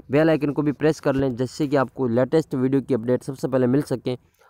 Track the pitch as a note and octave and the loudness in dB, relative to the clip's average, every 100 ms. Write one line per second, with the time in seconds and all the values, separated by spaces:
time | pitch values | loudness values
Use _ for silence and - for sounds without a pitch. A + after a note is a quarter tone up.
0 | - C#3 D#3+ D#3 D3 C#3+ D3 C3+ D3+ D#3 | 0 2 2 2 0 -2 -2 0 0 2
1 | D3 C3+ C3+ A#2+ B2+ - D3 C#3 B2 - | 0 0 0 -2 -6 -4 0 0 0 -2
2 | B2+ A#2 C3+ D#3+ D#3 C3+ B2+ C#3 A#2+ B2 | 0 0 2 2 0 -2 0 0 0 -2
3 | A#2 B2 - C3 D3 B2+ B2 C3+ C#3+ B2 | 0 -2 -4 -8 -2 0 2 2 0 -4
4 | B2+ B2 _ _ _ | -6 -8 _ _ _